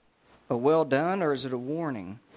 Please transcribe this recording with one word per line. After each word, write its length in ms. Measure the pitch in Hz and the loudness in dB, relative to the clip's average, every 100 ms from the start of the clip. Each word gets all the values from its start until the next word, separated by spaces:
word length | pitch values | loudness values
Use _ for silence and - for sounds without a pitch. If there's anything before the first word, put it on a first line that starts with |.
| _ _ _ - - | _ _ _ -12 -4
a 80 | 120 | 0
well 280 | 135 160 147 | 4 4 4
done, 360 | 135 165 196 | 2 2 0
or 120 | 160 | 0
is 120 | 135 131 | 0 -2
it 80 | |
a 40 | 127 | -6
warning? 640 | 127 160 160 120 90 104 _ | -4 -4 -4 -6 -10 -14 _